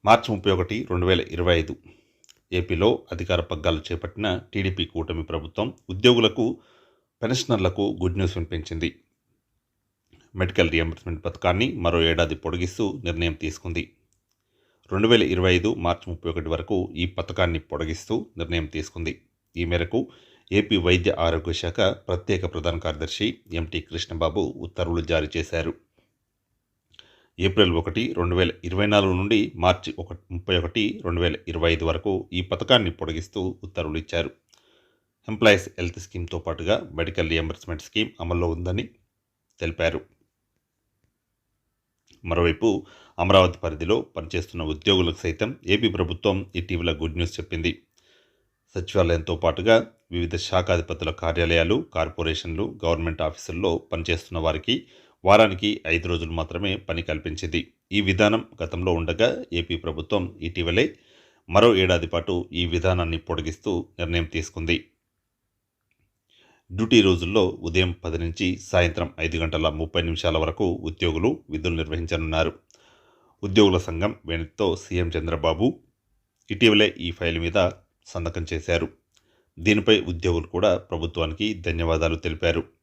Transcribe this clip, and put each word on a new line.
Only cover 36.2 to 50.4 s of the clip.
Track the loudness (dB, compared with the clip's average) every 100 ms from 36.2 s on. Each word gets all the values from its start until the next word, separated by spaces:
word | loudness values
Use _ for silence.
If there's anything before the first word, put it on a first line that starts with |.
| -8 -6
పాటుగా | -8 -6 -2 -2 -2
మెడికల్ | -6 -4 -2 -2
రీయింబర్స్‌మెంట్ | -2 -2 -8 -10 -12
స్కీమ్ | -6 -4 -4 -6
అమల్లో | -4 -2 -2
ఉందని | -2 -4 -4 -6 _ _ _ _ _ _ _
తెలిపారు. | -8 -2 -2 -2 -12 _ _ _ _ _ _ _ _ _ _ _ _ _ _ _ _ _ _ _ _ _
మరోవైపు | -2 2 2 4 0 0 -6 -20 -16 -4
అమరావతి | 6 8 6 2
పరిధిలో | -8 -6 0 0
పనిచేస్తున్న | -2 -12 -6 -8 -6 -8
ఉద్యోగులకు | -6 -2 2 4 2 0
సైతం | -6 -4 -6 -6 0
ఏపీ | 2 2
ప్రభుత్వం | 0 -2 0 0 0 -4
ఇటీవల | -10 -6 -2 -2
గుడ్ | -2 -6 -4
న్యూస్ | -6 -6
చెప్పింది. | -10 -4 -4 -6 _ _ _ _ _ _ _ _ _
సచివాలయంతో | -10 -2 2 2 2 -2 0
పాటుగా | 0 2 6 6 4 _ _
వివిధ | -4 -4
శాఖాధిపతుల | -4